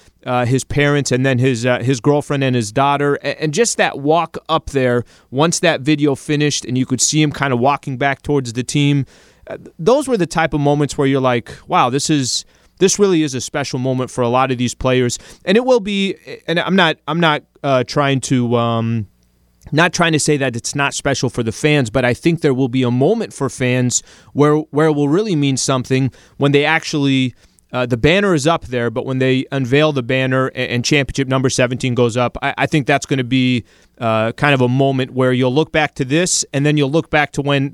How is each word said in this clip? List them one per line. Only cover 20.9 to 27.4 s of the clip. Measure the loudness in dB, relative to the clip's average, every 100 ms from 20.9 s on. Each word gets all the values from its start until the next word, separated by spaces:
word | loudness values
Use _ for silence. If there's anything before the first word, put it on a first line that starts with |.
special | -2 -2 -2 -2
for | -2
the | -4
fans, | 0 2 2 2
but | 0
I | 0
think | 0 0 0
there | 0
will | 0 0
be | 0
a | 0
moment | 2 2 0 -4
for | -6 -6
fans | -2 0 0 0 -2 -6 -20 -8
where, | 2 2 2
where | 0 0 2
it |
will | 2 2
really | 0 0 0
mean | 0 0
something | -2 -2 0 0 0 -4 -14 -2
when | 2
they | 2
actually, | 2 0 -2 -2 0 0 -2 -6